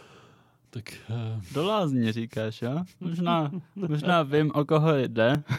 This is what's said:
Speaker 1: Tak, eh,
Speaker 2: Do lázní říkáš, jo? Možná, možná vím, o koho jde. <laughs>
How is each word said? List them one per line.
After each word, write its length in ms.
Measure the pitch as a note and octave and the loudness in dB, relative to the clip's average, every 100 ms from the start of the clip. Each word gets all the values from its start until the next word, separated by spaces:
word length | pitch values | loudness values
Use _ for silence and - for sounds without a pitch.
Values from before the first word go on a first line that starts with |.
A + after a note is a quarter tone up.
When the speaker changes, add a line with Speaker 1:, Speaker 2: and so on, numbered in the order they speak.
| - - - _ _ _ _ | -20 -20 -20 _ _ _ _
Speaker 1:
Tak, 140 | A2+ - - - | -14 -14 -16 -10
eh, 320 | A#2 A2 A2 F2+ | -6 -6 -8 -6
Speaker 2:
Do 120 | C3+ F3+ | -4 0
lázní 460 | G#3+ E3 C3 A2+ | 0 0 2 0
říkáš, 500 | A2+ A#2 - A2 - | -2 -6 -4 -6 -4
jo? 220 | A#2+ D3+ F3+ _ | -4 -4 -6 _
Možná, 520 | F3+ E3+ F3 E3+ D3 F3+ - G3 | -6 -2 0 0 0 -6 -12 -8
možná 480 | F3 D3+ F3+ F3 | -4 -2 2 2
vím, 280 | C#3 D3 D3+ D3 | 4 2 2 2
o 100 | D3 | 2
koho 320 | D#3 D#3+ C#3+ | 4 4 2
jde. 360 | A#2 A2 A2+ D3 | 2 2 2 2
<laughs> 60 | - | -2